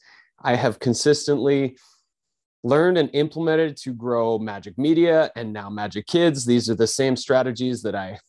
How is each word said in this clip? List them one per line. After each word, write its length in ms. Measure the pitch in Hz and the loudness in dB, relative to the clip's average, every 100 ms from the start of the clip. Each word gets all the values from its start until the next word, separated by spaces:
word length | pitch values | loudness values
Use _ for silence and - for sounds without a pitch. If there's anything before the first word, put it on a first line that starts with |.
| _ _ _ _ | _ _ _ _
I 120 | 135 | -2
have 260 | 120 127 104 | 0 0 0
consistently 960 | 127 113 147 147 - 143 139 139 131 - _ _ _ _ _ _ _ _ | -2 2 2 2 0 0 2 0 0 -6 _ _ _ _ _ _ _ _
learned 360 | 120 143 180 175 | 0 2 4 2
and 100 | 135 | 0
implemented 640 | 143 151 156 165 160 160 143 | 0 -2 -2 0 0 0 -4
to 160 | 135 | -10
grow 440 | 117 123 117 117 113 | -8 -4 -2 0 -2
Magic 380 | 110 101 101 92 | -4 -10 -10 -2
Media 540 | 147 165 170 160 151 | 0 4 4 4 2
and 160 | 117 110 | -2 -8
now 200 | 107 101 | -8 -8
Magic 360 | 104 104 101 - | -8 -6 -8 -2
Kids. 380 | 175 170 135 | 2 2 2
These 240 | 120 120 110 | 2 2 2
are 60 | |
the 140 | 107 110 | 0 0
same 280 | - 135 127 | 0 0 0
strategies 640 | - 131 127 113 127 117 | 2 2 0 -4 -4 -4
that 120 | 107 | -6
I 240 | 98 95 101 | -6 -8 -14